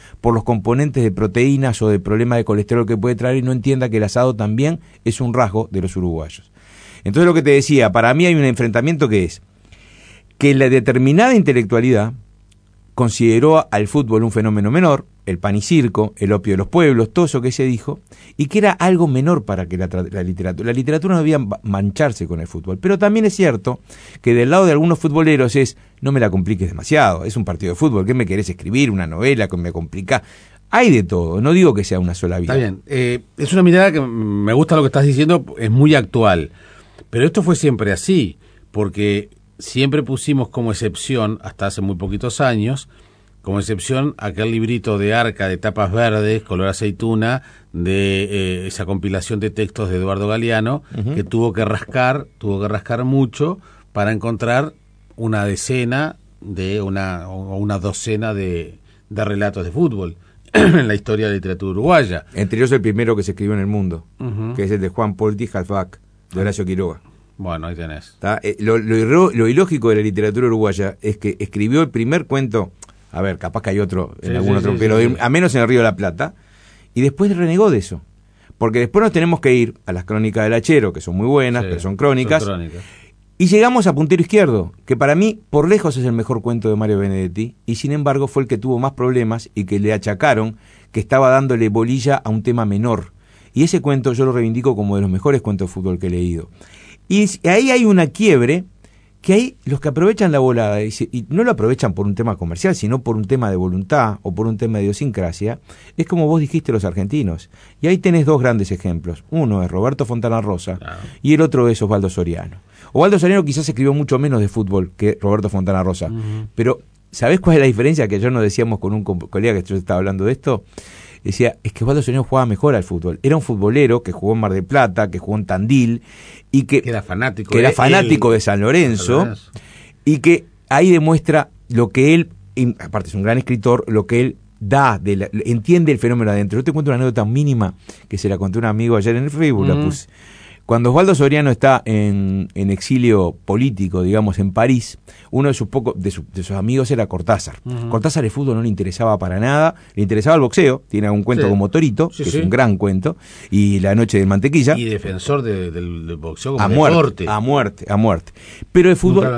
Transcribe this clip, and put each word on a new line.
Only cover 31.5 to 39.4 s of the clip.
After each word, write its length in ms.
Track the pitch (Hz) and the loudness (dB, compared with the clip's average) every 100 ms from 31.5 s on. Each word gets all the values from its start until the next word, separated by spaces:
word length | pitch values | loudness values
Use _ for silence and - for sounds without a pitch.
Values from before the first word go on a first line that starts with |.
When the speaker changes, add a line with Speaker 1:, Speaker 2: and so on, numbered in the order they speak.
Speaker 1:
digo 200 | 175 175 | 4 4
que 120 | 101 95 | 2 -2
sea 140 | 92 | -2
una 140 | 90 | -2
sola 260 | 87 87 90 | -4 -4 -4
vida. 140 | 87 | -2
Speaker 2:
Está 40 | 131 | -2
bien, 240 | 113 95 - | -2 -6 -6
eh, 340 | 135 123 123 - - | -4 -2 -4 -8 -8
es 160 | 143 | -2
una 100 | 185 | 4
mirada 300 | 180 180 196 | 6 6 4
que 80 | 156 | 2
me 500 | 127 113 107 101 101 | -2 -4 -2 -2 2
gusta 240 | 123 165 156 | 2 4 2
lo 60 | |
que 60 | 135 | 2
estás 180 | 139 143 | 2 2
diciendo, 400 | 131 151 170 - - | 2 2 2 0 -6
es 140 | 110 | 0
muy 240 | 120 151 147 | 4 6 4
actual. 560 | 101 120 107 87 73 - - - - - - | 2 2 4 2 -2 -12 -20 -20 -20 -20 -8
Pero 160 | 117 151 | 0 2
esto 180 | 185 | 2
fue 120 | 165 165 | 0 2
siempre 360 | 151 120 104 | 0 0 -2
así, 460 | 92 - 190 101 - _ _ _ | -2 0 0 0 -6 _ _ _
porque 580 | 104 101 95 104 101 - _ | -4 -4 -2 -2 -2 -4 _